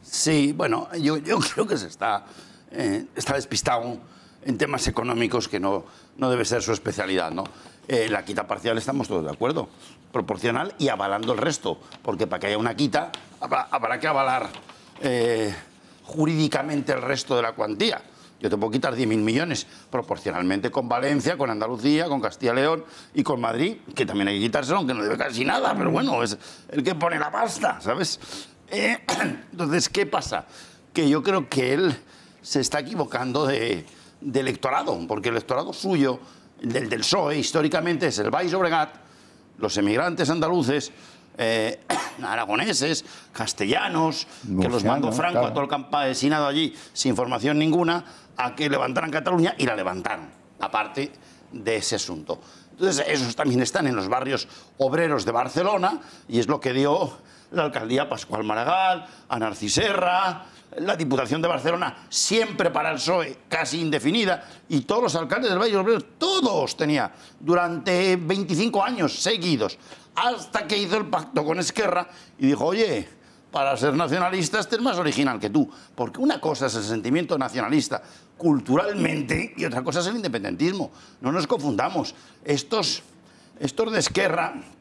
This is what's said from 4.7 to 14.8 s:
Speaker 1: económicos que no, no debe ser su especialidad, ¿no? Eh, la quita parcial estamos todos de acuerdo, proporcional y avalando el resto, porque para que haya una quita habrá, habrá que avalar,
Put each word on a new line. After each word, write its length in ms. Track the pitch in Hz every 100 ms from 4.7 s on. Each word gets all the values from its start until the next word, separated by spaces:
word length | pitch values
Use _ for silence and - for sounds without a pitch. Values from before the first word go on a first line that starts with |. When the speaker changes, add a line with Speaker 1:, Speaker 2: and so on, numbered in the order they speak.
| 131 -
Speaker 1:
económicos 600 | 117 117 117 117 123 107
que 120 | 101
no, 240 | 95 98 - - - -
no 140 | 131
debe 160 | 123 113
ser 160 | 120
su 100 | 107
especialidad, 580 | 110 - 98 95 92 82
¿no? 140 | 82 95 - - - -
Eh, 220 | 131 110
la 160 | 101
quita 220 | - 135 104
parcial 320 | 104 117 113
estamos 280 | 110 139 117
todos 180 | 95 78
de 40 |
acuerdo, 380 | 73 117 160 104 - - - -
proporcional 640 | 123 101 98 113 117 175 -
y 100 | 139
avalando 460 | 107 101 101 113
el 40 | 123
resto, 400 | 143 147 - 78 - -
porque 260 | - 92 101
para 140 | 90
que 60 | 98
haya 100 | 104
una 160 | 113
quita 380 | 107 143 147 165 - - -
habrá, 300 | 123 139 -
habrá 300 | 143 113 123
que 60 | 156
avalar, 420 | 143 135 127 104 - - -